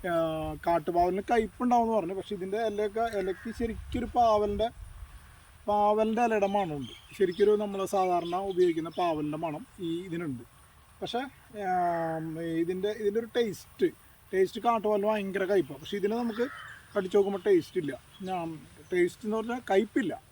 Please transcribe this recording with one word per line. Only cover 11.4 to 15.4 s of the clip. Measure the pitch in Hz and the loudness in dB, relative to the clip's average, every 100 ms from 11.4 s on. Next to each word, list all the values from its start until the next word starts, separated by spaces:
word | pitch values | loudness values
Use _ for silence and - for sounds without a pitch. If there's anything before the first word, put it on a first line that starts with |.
| - 214 190 | -16 -8 -2
ആം, | 180 175 165 165 160 160 160 165 165 | 0 0 0 -2 -4 -6 -6 -4 -2
ഇതിൻ്റെ, | 170 185 202 220 | -2 0 -2 0
ഇതിൻ്റെ | 208 214 | -2 -2
ഒരു | 226 | -2
ടേസ്റ്റ്, | 247 226 175 - - 180 - - - - | -2 -2 -4 -14 0 0 0 -20 -20 -4
ടേസ്റ്റ് | 190 190 220 | 2 2 2
കാട്ടുപാവലിന് | 240 226 214 208 208 | 2 2 2 2 2
ഭയങ്കര | 214 196 190 | 0 -2 -2